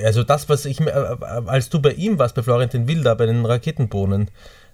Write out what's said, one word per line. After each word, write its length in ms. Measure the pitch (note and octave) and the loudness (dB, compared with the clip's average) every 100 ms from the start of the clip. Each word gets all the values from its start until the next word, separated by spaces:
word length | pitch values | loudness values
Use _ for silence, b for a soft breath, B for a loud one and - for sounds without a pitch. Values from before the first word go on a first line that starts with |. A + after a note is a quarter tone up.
also 200 | A2 A2 | 2 2
das, 260 | A#2+ C#3+ C#3+ | 2 0 0
was 160 | C#3+ C#3+ | -2 -2
ich 140 | C3+ | -2
mir, 120 | D#3 | -2
äh, 320 | C#3 G2+ - | -2 -2 -6
äh, 240 | - A#2 G2+ | -8 -8 -2
als 220 | C3 - | -2 0
du 120 | D#3+ | 2
bei 120 | C#3+ | 2
ihm 260 | - G3+ F#3 | 2 0 2
warst, 160 | A#2+ - | 0 0
bei 80 | |
Florentin 440 | A#2 A#2+ B2 B2 A#2 | 0 2 2 0 -2
Will, 160 | E3 | 0
da 100 | B2 | 2
bei 120 | A2+ A2+ | 2 2
den 200 | A#2 A#2 | 2 0
Raketenbohnen, 840 | A#2+ D#3+ D3+ A#2 G2+ G2 G2 G2+ b b b b | 0 -2 -2 -2 0 0 0 -2 b b b b